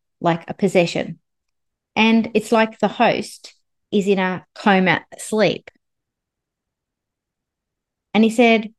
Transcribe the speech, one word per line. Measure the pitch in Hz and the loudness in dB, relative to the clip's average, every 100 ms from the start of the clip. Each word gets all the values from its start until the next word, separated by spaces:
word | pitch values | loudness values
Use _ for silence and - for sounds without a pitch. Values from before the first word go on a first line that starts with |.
| _ - | _ -6
like | 170 170 - | -4 -4 -6
a | |
possession. | - 196 180 170 - - 165 _ _ _ _ _ _ _ - | -4 -2 0 0 -2 -8 -12 _ _ _ _ _ _ _ -2
And | 220 226 220 | 2 2 0
it's | 220 208 | -4 0
like | 226 220 - | 0 0 -2
the | 202 | -4
host | - 226 - - - - _ _ _ _ | 0 0 0 -6 -16 -20 _ _ _ _
is | 208 190 | -2 0
in | 190 | 0
a | 185 180 - | -2 -6 -12
coma | - - 190 185 160 - - | -4 0 2 2 -2 -6 -18
sleep. | - 220 196 - - - _ _ _ _ _ _ _ _ _ _ _ _ _ _ _ _ _ _ _ _ _ _ _ | -6 -2 -2 -2 -12 -20 _ _ _ _ _ _ _ _ _ _ _ _ _ _ _ _ _ _ _ _ _ _ _
And | 208 220 | 0 2
he | |
said | 220 233 226 220 | 4 4 2 -2